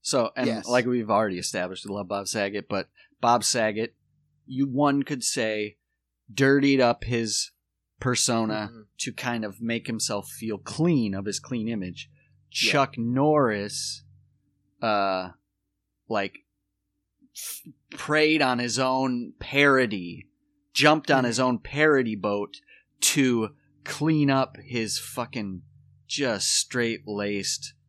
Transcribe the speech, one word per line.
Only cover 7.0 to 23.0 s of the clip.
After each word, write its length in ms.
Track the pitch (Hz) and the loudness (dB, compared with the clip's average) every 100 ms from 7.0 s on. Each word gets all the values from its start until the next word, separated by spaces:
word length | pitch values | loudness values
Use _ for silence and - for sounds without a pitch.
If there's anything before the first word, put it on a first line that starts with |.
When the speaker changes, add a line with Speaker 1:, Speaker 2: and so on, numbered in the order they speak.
Speaker 1:
his 480 | 110 120 113 - - _ _ _ _ _ | -2 -2 -2 -4 -6 _ _ _ _ _
persona 720 | 127 120 - 117 110 107 104 | -2 0 0 0 0 -4 -6
Speaker 2:
Mm-hmm. 100 | 113 107 - | -12 -20 -10
Speaker 1:
to 140 | 127 | -10
kind 300 | 117 123 117 107 | -6 -6 -4 -6
of 160 | 98 | -6
make 260 | 117 117 - | -4 -4 -4
himself 420 | 113 - 104 - | -6 -4 -4 -8
feel 280 | - 110 104 | -10 -8 -8
clean 560 | - - 170 151 107 95 | -8 0 2 2 2 -2
of 100 | 98 | -6
his 140 | 98 | -8
clean 280 | - 123 110 | -6 -6 -4
image. 420 | 113 90 - - _ _ _ _ | -4 -6 -10 -18 _ _ _ _
Speaker 2:
Yeah. 200 | - - | -2 0
Speaker 1:
Chuck 260 | 147 131 - | 2 0 -2
Norris, 1040 | 117 127 147 151 127 104 104 - - - - - _ _ _ _ _ _ | -2 2 4 4 4 0 -4 -6 -8 -10 -16 -20 _ _ _ _ _ _
uh, 500 | 113 104 98 92 92 - _ _ _ _ _ _ _ | 0 2 2 0 -4 -14 _ _ _ _ _ _ _
like, 320 | 107 98 - _ _ _ _ _ _ _ _ _ - | -2 -2 -8 _ _ _ _ _ _ _ _ _ -14
f-, 260 | - - - - _ | -14 -14 -18 -20 _
preyed 500 | - - 151 151 156 | -14 -2 2 4 4
on 180 | 131 123 | 2 2
his 180 | 120 113 | -2 0
own 540 | 131 131 131 120 117 - | 0 0 0 -2 -6 -12
parody, 920 | - 139 143 131 123 101 87 90 - _ _ _ _ | -4 4 6 6 2 -2 -8 -12 -18 _ _ _ _
jumped 360 | - 147 156 - | 4 4 4 4
on 80 | 135 | 2
Speaker 2:
Mm-hmm. 80 | 123 | 4
Speaker 1:
his 120 | 117 | 2
own 200 | 127 120 | 0 0
parody 560 | - 143 156 139 117 107 | -4 2 4 4 2 -2
boat 420 | 101 104 101 - _ - _ _ | -2 -2 -4 -12 _ -20 _ _